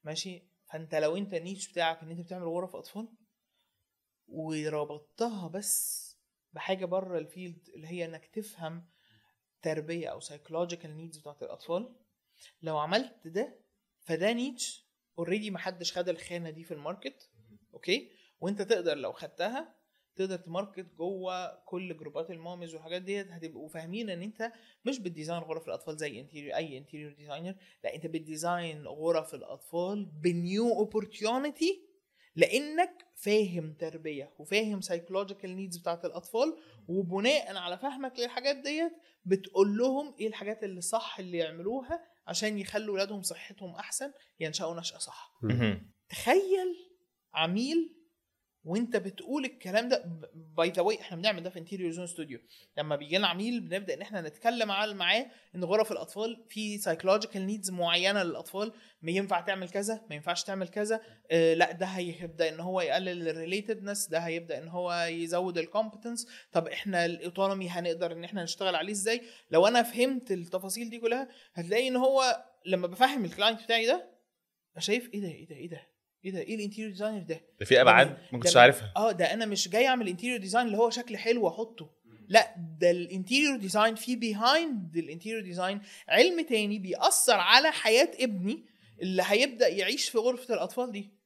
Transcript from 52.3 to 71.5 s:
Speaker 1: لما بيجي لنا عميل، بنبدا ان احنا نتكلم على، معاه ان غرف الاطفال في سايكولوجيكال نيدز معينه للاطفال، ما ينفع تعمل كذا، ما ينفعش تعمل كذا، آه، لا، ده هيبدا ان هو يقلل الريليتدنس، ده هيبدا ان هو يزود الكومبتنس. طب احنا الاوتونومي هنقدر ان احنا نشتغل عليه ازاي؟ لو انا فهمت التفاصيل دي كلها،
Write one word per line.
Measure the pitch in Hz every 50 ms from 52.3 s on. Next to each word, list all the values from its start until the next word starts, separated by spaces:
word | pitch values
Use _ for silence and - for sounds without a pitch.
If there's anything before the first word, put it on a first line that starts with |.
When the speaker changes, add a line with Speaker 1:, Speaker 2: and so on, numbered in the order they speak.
| 131 117 _ _ - - - _ _ -
Speaker 1:
لما | 147 151 151
بيجي | 143 147 143 165 190
لنا | 208 180
عميل، | 170 180 202 233 240 233
بنبدا | 185 165 170 196 202 180 147
ان | 139
احنا | 196 202 214 190
نتكلم | 165 151 151 - - 233 247 240 220 208
على، | 196 196 214 214 208
معاه | 196 180 175 196 226 269 247 - - _ _ -
ان | 180 180
غرف | 165 190 220 220 214
الاطفال | 214 - - - - 202 214 226 233 226 - _
في | - 214 214 214 208 208
سايكولوجيكال | 208 190 160 165 - 185 190 208 208 220 - 196 190
نيدز | 190 214 214 190 196
معينه | 185 180 175 170 170 175 180 190 202 208 185
للاطفال، | 170 151 117 - - - 190 208 226 226 - - - _ _
ما | 160 160
ينفع | 175 190 196 196 196 170
تعمل | 170 190 196 190 190 175
كذا، | - 202 202 208 226 214 226 -
ما | 156
ينفعش | 147 151 175 175 175 -
تعمل | - 196 196 190 175
كذا، | - 214 208 208 226 220 220 - - _ _ _
آه، | 160 170 165 165 160
لا، | 165 175 -
ده | 175 170 185
هيبدا | 185 185 185 180 175 160 151 180 165 160 160 165 160
ان | 156 160
هو | 170 180 185 185
يقلل | 175 151 131 180 185 185 180 175 170 160
الريليتدنس، | 156 160 165 170 185 208 202 220 220 190 196 202 202 202 - -
ده | 156 165
هيبدا | 170 170 165 170 170 165 156 131
ان | 151 165
هو | 170 180 180 175 175 170 170 170
يزود | 165 165 170 165 175 175 180 185 175 170
الكومبتنس. | 160 165 - 208 220 220 214 - - 233 233 233 - - - - - _
طب | - 175 165 160
احنا | - - - 208 190 175 170
الاوتونومي | 170 175 - - 175 170 190 196 196 196 190 190 175
هنقدر | 175 175 170 175 165 170 180 170
ان | 170 165 170
احنا | 175 208 202 170
نشتغل | 160 - - 196 190 180
عليه | 160 160 196 208
ازاي؟ | 202 190 220 226 240 240 - - - _ _
لو | - 160 185 208
انا | 233 240 233
فهمت | 240 - 233 247 269 269 247 240 -
التفاصيل | 196 180 170 170 - 185 190 196 190 220 240 226
دي | 226 233
كلها، | 233 226 233 254 269 262 - - - _